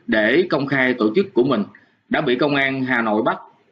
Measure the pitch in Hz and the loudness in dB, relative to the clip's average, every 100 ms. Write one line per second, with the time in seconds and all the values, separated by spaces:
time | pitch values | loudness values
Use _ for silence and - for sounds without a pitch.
0 | - 110 107 143 190 156 139 139 127 123 | -2 0 2 2 2 -2 -2 0 0 2
1 | 110 113 196 - 131 117 98 - _ _ | 0 0 0 0 0 0 -4 -10 _ _
2 | - - 147 - 151 143 135 135 127 123 | -6 -4 0 0 0 0 -2 -2 -2 -2
3 | 113 107 151 190 - _ _ | 0 0 0 -4 -8 _ _